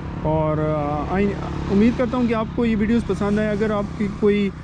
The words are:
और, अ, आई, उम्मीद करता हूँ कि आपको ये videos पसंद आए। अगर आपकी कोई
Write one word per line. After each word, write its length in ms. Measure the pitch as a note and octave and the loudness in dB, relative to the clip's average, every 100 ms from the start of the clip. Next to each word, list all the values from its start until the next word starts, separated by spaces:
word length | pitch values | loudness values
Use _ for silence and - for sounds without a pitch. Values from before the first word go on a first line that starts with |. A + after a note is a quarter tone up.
| - - | -8 -4
और, 360 | D#3 D#3 D#3 D#3 | 0 0 2 0
अ, 560 | D#3 D#3 D3 D3 C#3+ | 0 -2 -2 -2 -2
आई, 120 | F#3 G3+ - - - - | 0 0 -2 -6 -6 0
उम्मीद 220 | G3 A3+ | 4 4
करता 220 | A#3 B3 B3+ | 2 0 0
हूँ 100 | A#3 | 0
कि 60 | |
आपको 320 | A3+ A3 - | 0 -2 0
ये 100 | A#3 | 0
videos 300 | A3 G#3+ A#3 | 2 2 2
पसंद 340 | - F3+ G3+ G#3 | 0 0 0 0
आए। 100 | G#3+ | 0
अगर 240 | G#3 A3 | 0 0
आपकी 360 | G#3 G3+ - G3+ - | -2 -4 -4 -4 2
कोई 320 | G#3 G#3 G3+ - | 2 2 0 -4